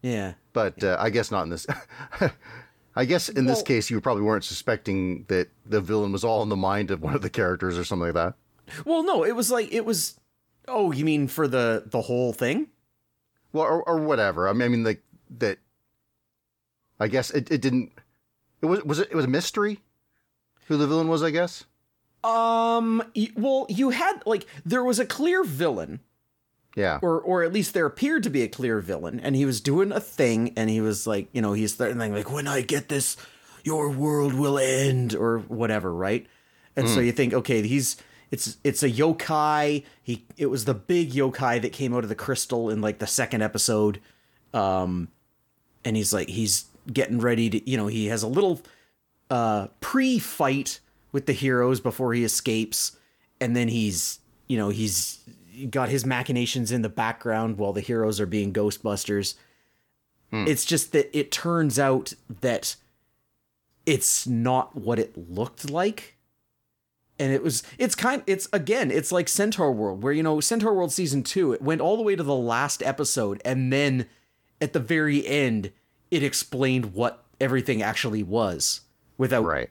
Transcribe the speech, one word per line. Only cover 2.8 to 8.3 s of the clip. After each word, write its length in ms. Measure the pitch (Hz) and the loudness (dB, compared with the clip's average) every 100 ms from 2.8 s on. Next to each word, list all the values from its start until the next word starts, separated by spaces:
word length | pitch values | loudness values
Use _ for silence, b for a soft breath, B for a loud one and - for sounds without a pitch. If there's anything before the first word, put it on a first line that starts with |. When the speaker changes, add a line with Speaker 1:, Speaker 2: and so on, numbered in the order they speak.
| _ - | _ -4
Speaker 2:
I 100 | 127 | 0
guess 240 | 170 - | 0 0
in 160 | 120 127 | 0 2
this 120 | 165 | 2
Speaker 1:
Well 80 | - | 2
Speaker 2:
case, 240 | 120 - | 0 2
you 100 | 113 | -2
probably 220 | 131 110 | 0 0
weren't 200 | 104 107 | 2 0
suspecting 800 | - 92 - 110 - 98 92 90 - | -2 -6 -2 -2 0 -2 0 -4 0
that 220 | 92 87 _ - | 0 0 _ -2
the 160 | 107 | -2
villain 300 | 87 107 104 | 0 0 0
was 120 | 98 | 0
all 200 | 117 110 | 0 0
in 60 | 107 | 0
the 60 | 101 | 0
mind 360 | 95 101 101 | 0 0 -2
of 100 | 95 | -4
one 140 | 76 - | -2 -2
of 60 | |
the 80 | 95 | -2
characters 480 | - 92 90 92 87 | -2 0 0 -2 -4
or 60 | |
something 240 | 87 98 85 | -4 -2 -2
like 80 | 82 | 0
that. 180 | 85 | 0